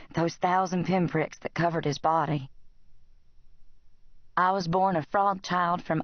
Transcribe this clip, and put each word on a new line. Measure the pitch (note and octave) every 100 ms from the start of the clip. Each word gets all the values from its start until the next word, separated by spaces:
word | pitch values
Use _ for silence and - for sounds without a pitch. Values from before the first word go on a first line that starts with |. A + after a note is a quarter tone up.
| -
those | - E3 -
thousand | F3+ F3+ F#3+ F3+ E3+
pinpricks | F#3 F3 D#3+ D#3 -
that | -
covered | - E3+ E3
his | D3+ C#3+
body. | D#3+ E3 C#3+ D3+ C3+ - - - - - - - - - - - - - - - - - - -
I | F3+
was | G3 F3
born | F3 F#3+ F3+
a |
frog | C#3+ G#3 G3 F#3+
child | - F3+ F3 F3
from | - D#3